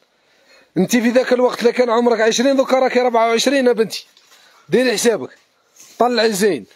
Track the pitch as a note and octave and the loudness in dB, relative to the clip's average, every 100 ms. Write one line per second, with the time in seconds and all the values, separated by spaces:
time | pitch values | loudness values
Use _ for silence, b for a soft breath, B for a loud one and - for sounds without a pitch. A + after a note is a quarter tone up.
0 | _ b b b b b b D#3 F#3+ A#3+ | _ b b b b b b -4 0 0
1 | A3+ A#3+ - B3 B3 - A#3 A3+ B3 A3+ | 2 0 0 0 0 0 -2 0 0 0
2 | A#3+ A3 A3 A3 C4 C4+ C4 C4 B3+ B3 | 0 0 0 0 0 0 0 0 0 0
3 | B3 A#3 A3+ A#3 C4 C#4 B3 A#3 A3 - | 0 0 0 0 0 0 0 0 -2 -6
4 | - _ b b b b b G3 B3+ G3+ | -18 _ b b b b b 0 0 0
5 | A#3 G3 A#2+ - _ _ _ _ - - | 0 -2 -6 -16 _ _ _ _ -20 -2
6 | A#3+ A#3 A3+ G3 G#3 D3 F#2+ | -2 0 -2 0 -2 -2 -8